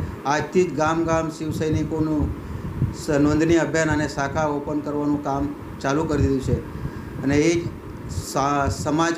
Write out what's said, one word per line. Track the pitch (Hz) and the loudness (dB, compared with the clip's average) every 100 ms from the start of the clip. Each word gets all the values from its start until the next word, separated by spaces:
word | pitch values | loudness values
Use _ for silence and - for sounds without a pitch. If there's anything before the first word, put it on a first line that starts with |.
| - - 135 | -4 -4 0
આજથી | 151 151 185 | 0 2 2
જ | 175 139 | 2 2
ગામ | 156 165 | 0 2
ગામ | 165 165 160 | 2 0 0
શિવ | 156 156 | -4 -6
સૈનિકોનું | 151 156 156 151 156 156 151 139 - - - - - - | -2 0 0 0 -2 0 0 0 -4 -8 -10 -8 -2 -2
સ-, | - - 143 | -2 0 4
નોંધણી | 147 151 160 165 | 4 4 6 4
અભિયાન | 143 160 156 | 4 2 2
અને | 147 147 | 2 0
શાખા | 147 139 160 151 | -2 -2 0 0
ઓપન | 147 143 151 | 0 -2 -4
કરવાનું | 147 147 147 143 | -2 -2 0 0
કામ | 143 139 147 - - - | 0 -2 -2 -6 -12 -4
ચાલુ | 139 143 | 0 0
કરી | 160 143 | 2 2
દીધું | 131 135 | 2 2
છે | 131 - - - - - - - | 0 -2 -2 -8 -8 -8 -10 -4
અને | 131 143 | 2 4
એ | 160 | 4
જ | 170 170 - - - - - | 2 -2 -8 -12 -12 -8 -6
સા-, | - 147 139 143 139 | -4 0 2 2 0
સમાજ | - 151 151 165 | 0 0 2 2